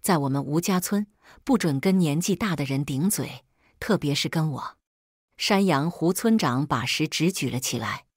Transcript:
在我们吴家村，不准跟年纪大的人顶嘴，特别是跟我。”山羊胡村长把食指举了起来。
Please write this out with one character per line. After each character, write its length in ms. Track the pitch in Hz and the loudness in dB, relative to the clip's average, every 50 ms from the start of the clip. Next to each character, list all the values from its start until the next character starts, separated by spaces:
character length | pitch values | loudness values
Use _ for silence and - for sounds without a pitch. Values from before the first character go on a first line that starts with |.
在 180 | _ - 190 160 | _ 2 2 2
我 100 | 139 139 | 2 0
们 160 | 135 139 139 | 0 -2 -2
吴 160 | - 147 160 | 0 -2 -2
家 200 | 175 - 190 180 | 0 2 0 0
村， 260 | 180 - - 202 208 - _ _ _ - - - _ | 0 0 -2 -2 -2 -4 _ _ _ -20 -20 -20 _
不 120 | - 269 | 2 2
准 220 | 214 - 170 143 139 | 2 4 2 0 2
跟 220 | - 190 190 190 | 2 2 4 4
年 200 | 180 156 143 156 | 4 2 2 0
纪 140 | 175 - 196 | 0 0 0
大 220 | 170 - 214 170 | 0 0 -4 -2
的 80 | 143 147 | -2 -2
人 200 | 131 135 135 147 | -2 -2 -2 -2
顶 240 | 143 143 131 151 190 | -2 -2 0 0 0
嘴， 360 | - - 135 - - 127 _ _ _ _ _ _ _ _ | 0 -2 -4 -6 -8 -14 _ _ _ _ _ _ _ _
特 180 | - - 214 | -2 0 0
别 160 | - - 147 143 | 0 2 0 -2
是 160 | 139 - 160 | 0 -2 -2
跟 220 | - 170 156 156 | 0 0 0 0
我。” 260 | 143 120 - - - _ _ _ _ _ _ _ _ _ _ _ _ _ | -2 -6 -8 -10 -14 _ _ _ _ _ _ _ _ _ _ _ _ _
山 280 | - - 214 196 202 | -2 0 2 2 4
羊 220 | 190 160 139 143 170 | 4 2 2 0 -2
胡 240 | 175 - - 165 185 | -2 0 0 0 0
村 240 | - - 233 226 | 2 2 2 2
长 300 | 220 - 147 120 127 147 | 4 2 2 0 0 0
把 180 | 143 147 123 120 | 0 -2 -2 -2
食 220 | 127 - - 151 | -2 -2 -2 -2
指 240 | 156 - - 151 175 | -2 0 0 0 0
举 180 | 190 - 156 127 | 0 0 -4 -4
了 120 | 113 123 | -4 -4
起 180 | - - - 120 | -4 -4 -4 -4
来。 280 | 117 101 98 - - _ _ | -4 -4 -6 -8 -10 _ _